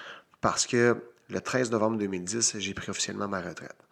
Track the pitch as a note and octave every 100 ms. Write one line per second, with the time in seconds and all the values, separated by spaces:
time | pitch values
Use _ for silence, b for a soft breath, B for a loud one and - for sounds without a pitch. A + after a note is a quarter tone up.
0 | B B B _ G#2+ - - A#2+ A#2+ A#2
1 | - - - F#2 - B2+ B2 A2+ G#2+ A2+
2 | G2+ F#2 F2+ A#2 A2 G#2+ G2 F#2 F#2 F#2+
3 | - G2+ G2+ F#2+ F2 - - - _